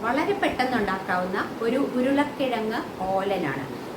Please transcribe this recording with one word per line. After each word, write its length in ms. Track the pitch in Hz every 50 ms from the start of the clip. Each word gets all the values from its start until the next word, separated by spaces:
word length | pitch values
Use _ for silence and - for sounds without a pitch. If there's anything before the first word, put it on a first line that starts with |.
വളരെ 320 | 208 233 247 285 320 403 403 -
പെട്ടെന്ന് 340 | 370 302 - - 254 254 247
ഉണ്ടാക്കാവുന്ന 800 | 220 202 190 190 185 - - 185 180 185 185 185 220 - - - -
ഒരു 140 | 226 233 254
ഉരുളക്കിഴങ്ങ് 1300 | 277 277 247 233 247 247 277 277 285 294 285 - - 277 254 240 220 214 220 226 247 - - - -
ഓലനാണ്. 840 | 185 190 190 190 190 202 196 180 175 139 135 139 - - - - - - -